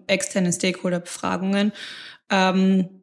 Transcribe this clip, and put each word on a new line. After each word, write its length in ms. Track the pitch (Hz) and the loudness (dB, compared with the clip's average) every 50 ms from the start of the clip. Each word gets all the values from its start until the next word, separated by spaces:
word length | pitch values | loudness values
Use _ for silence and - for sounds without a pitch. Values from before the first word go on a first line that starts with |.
| - | -2
externen 460 | - 196 190 - - - 196 185 175 | -2 -2 0 -2 -2 0 0 2 2
Stakeholder-Befragungen, 1200 | 165 - - 185 175 - - 180 175 170 175 - - - - - 185 175 190 190 196 202 202 208 - - - - - - - - - - _ - | 0 0 0 -2 -2 -2 -2 -2 -2 -4 -4 -8 -10 -6 -4 -4 -4 -2 -2 0 0 2 0 0 -2 -6 -12 -16 -16 -16 -18 -20 -20 -20 _ 0
ähm, 580 | 196 190 185 190 185 190 190 190 190 190 180 180 - - | 2 2 4 4 4 4 4 4 4 4 2 -2 -6 -16